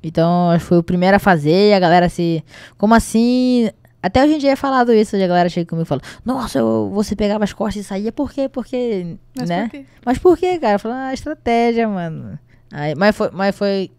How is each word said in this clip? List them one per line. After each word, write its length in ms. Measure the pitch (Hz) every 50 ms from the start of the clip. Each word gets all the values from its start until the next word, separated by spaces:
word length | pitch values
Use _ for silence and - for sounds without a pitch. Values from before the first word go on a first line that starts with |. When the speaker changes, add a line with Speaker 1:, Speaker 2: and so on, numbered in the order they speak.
Speaker 1:
Então, 500 | - 156 160 - 165 170 175 175 175 175
acho 120 | 170 170 -
que 60 | -
foi 80 | 180
o 60 | 175 165
primeiro 340 | - 180 180 175 185 196
a 20 | 202
fazer 520 | - 208 180 160 143 151 165 185 202 208
e 20 | 208
a 60 | 190
galera 280 | 180 165 170 180 175
se, 340 | 170 - - 175 165 165 160 - - - - - - _
"Como 160 | _ - 214 226
assim?" 760 | 226 - - - 220 233 240 247 254 254 254 247 240 233 202 - _ _ _ _ _
Até 220 | - 185 - 254 269
hoje 120 | 302 311
em 20 |
dia 140 | 311 277 277
é 40 | 269
falado 380 | - - 277 262 254 240 240 233
isso, 220 | 214 214 - -
a 40 | 196
galera 300 | 190 180 175 175 175 175
chega 180 | - 175 170
comigo 180 | - 165 165 165
e 40 | -
fala, 120 | 147 127 - - - - -
"Nossa, 360 | 220 262 269 240 - - 269
eu, 300 | 233 226 226 220 214 196 190
você 220 | 208 214 - 214
pegava 280 | 196 214 202 202 208 208
as 80 | 190
costas 320 | - - - 220 190 208 196
e 40 |
saía, 240 | - 202 190 208 226
por 200 | - - 285 240
quê? 160 | - - 269
Por 160 | 269 - 269 233
quê?" 540 | - - 247 247 240 220 190 175 170 165 - _ _ _
Speaker 2:
Mas 140 | 262 170 170
Speaker 1:
Né? 140 | 170 180 220
Speaker 2:
por 80 | 233
quê? 140 | - 285 269 _ _ _ _
Speaker 1:
"Mas 120 | 240 262 -
por 180 | - 370 339
quê, 220 | - - 359 370 330
cara?" 160 | 302 220 202
Eu 40 | 196
falo, 140 | - 220 240
"Ah, 200 | 262 269 262 262
estratégia, 760 | - - 294 311 _ _ 240 233 233 233 233 233 226 233 214
mano." 500 | 202 185 170 165 160 147 120 107 90 151 _ _ _ _ _ _
Aí, 220 | - 143 147 151 156
mas 180 | 143 190 208 208
foi, 160 | - 220 -
mas 220 | - 170 196 202 190
foi 380 | - 202 202 196 196 190 - _